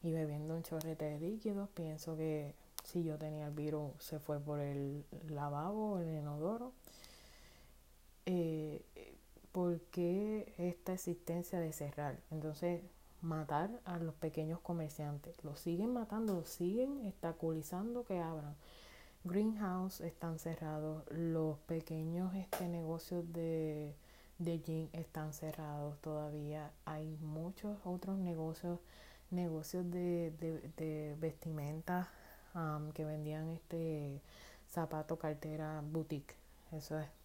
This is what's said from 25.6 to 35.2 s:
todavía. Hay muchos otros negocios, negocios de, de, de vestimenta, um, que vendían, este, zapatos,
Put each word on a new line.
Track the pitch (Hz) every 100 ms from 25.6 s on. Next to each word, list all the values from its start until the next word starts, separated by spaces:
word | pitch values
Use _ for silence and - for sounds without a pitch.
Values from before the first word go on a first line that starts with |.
| 151 147 147 147
todavía. | 156 151 151 151 147 151 147 - -
Hay | 156 156 156
muchos | 156 156 170 - 208 208
otros | 190 180 190 196
negocios, | 180 165 160 160 175 175 - - - - -
negocios | 180 175 160 156 180 175
de, | 180 180 170 165 160
de, | 165 160 160 -
de | 160 151 151 147
vestimenta, | 160 - 165 156 147 156 165 180 180 - - - -
um, | 175 156 151 151
que | 151
vendían, | 151 151 151 151 160
este, | 165 - 165 165 156 143 139 - - - - -
zapatos, | - 160 156 151 165